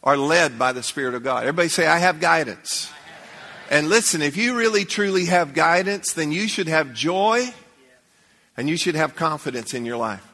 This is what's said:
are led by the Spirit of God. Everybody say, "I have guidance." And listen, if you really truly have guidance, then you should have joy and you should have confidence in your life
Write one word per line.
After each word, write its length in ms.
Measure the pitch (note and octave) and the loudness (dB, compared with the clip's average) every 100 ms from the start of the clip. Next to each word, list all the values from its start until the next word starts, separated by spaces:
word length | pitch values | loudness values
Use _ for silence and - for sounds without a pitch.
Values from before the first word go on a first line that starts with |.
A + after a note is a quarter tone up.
are 140 | C3+ C#3+ | 4 2
led 400 | C#3 E3+ D#3+ A#2 | 4 4 2 2
by 160 | B2+ | -2
the 80 | B2+ | 0
Spirit 320 | A#2+ - C3 | -6 -4 -4
of 80 | B2 | -4
God. 220 | B2 B2+ | -2 -2
Everybody 260 | A#2 D#3+ E3+ | -2 0 0
say, 160 | - D#3+ | 2 2
"I 140 | E3 | 4
have 200 | F3+ D#3 | 2 2
guidance." 720 | E3+ E3 C#3 F#2 - - - - - - - - - - - | 2 2 0 -8 -8 -8 -8 -14 -20 -20 -20 -20 -20 -18 0
And 180 | C#3+ D3+ | 0 4
listen, 360 | G#3+ A3 E3+ | 2 4 0
if 120 | D3 D3+ | 0 0
you 220 | A#3 B3 | -2 2
really 280 | A3+ G#3+ G3 | 2 2 -2
truly 400 | - G3+ F#3+ F3 | -2 0 0 2
have 280 | F3+ D#3+ | 2 2
guidance, 600 | C#3 D#3+ F3 F#3+ G3+ - | 2 4 4 2 -4 -4
then 180 | - D#3 | -4 -2
you 160 | D#3+ G#3+ | -2 -2
should 200 | G#3+ E3+ | -2 0
have 280 | D#3+ C#3+ A2+ | 0 0 -2
joy 580 | D3+ F3+ G#3 A3+ B3 A#3 - _ _ _ _ _ _ _ _ - | -2 2 2 2 -2 -8 -20 _ _ _ _ _ _ _ _ -6
and 100 | C3+ | -4
you 100 | E3 | -2
should 180 | F3+ D#3 | 0 0
have 200 | D#3 - | 0 0
confidence 600 | E3 D3+ - B2 A2+ C3 | -2 -2 -6 -6 -6 -6
in 100 | A#2 | -4
your 120 | A#2+ | -2
life 280 | A2+ G2 - | -4 -4 -12